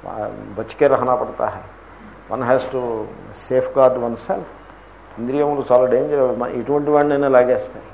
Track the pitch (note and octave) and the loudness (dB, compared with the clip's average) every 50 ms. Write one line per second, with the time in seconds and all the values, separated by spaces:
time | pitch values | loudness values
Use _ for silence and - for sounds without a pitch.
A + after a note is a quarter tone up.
0 | - F#2 F#2 A2 G#2+ G#2+ G#2+ G#2 G#2 G#2 G#2 - A2+ - - - D3+ C#3 C3 B2+ | -12 -12 -8 -8 -8 -8 -8 -12 -14 -12 -10 -10 -10 -10 -2 2 4 4 4 4
1 | B2+ B2+ B2+ B2 A#2+ A2+ G#2+ - A#2+ A2 - F#2+ - - - - - - - - | 2 0 0 0 -2 -6 -6 -6 -6 -6 -6 -10 -16 -18 -20 -20 -20 -20 -20 -20
2 | - - - - - - A2 B2 B2+ A#2 C3 B2+ - - - B2+ B2 A#2+ A2+ A2 | -20 -20 -20 -20 -12 -10 -6 -4 0 2 2 2 0 -4 -6 -6 -4 -4 -4 -6
3 | G#2+ - - - - - - - - - B2+ C3 B2+ - - C3+ C3 B2+ B2+ A#2+ | -8 -10 -12 -16 -18 -18 -20 -20 -8 0 0 0 0 0 2 4 4 4 4 2
4 | A#2 A#2+ A#2 A2+ - - F#3+ G3+ F3 - - - - - - - - - - - | -4 -4 -6 -6 -4 -6 -4 -4 -6 -12 -18 -20 -20 -20 -20 -20 -20 -20 -20 -20
5 | - - - - A#2 B2 C3 D3 D3 D3 D3 C#3 B2 - B2 B2 C3 B2+ A2 B2 | -20 -20 -12 -10 -8 -4 -2 0 0 0 0 -2 0 4 4 4 6 4 2 0
6 | C#3+ D3+ D3 C#3+ C3 B2 A#2 A2+ B2 - G#2+ B2 A#2 C3 C#3+ D3 C#3+ D3 D3 D3 | 0 0 0 2 2 0 0 -2 -4 -4 -4 -6 -4 -2 -2 0 2 2 4 4
7 | D3 D3 C#3+ C#3 C#3+ C3+ C3 B2 B2 B2 B2+ B2 - - - - - - | 4 4 2 0 2 4 6 6 6 6 2 0 -2 -8 -14 -16 -18 -20